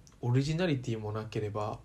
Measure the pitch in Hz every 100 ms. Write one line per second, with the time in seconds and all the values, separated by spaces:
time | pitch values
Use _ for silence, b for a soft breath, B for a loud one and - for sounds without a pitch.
0 | - - 120 123 139 160 185 135 120 110
1 | 107 107 110 113 104 104 107 120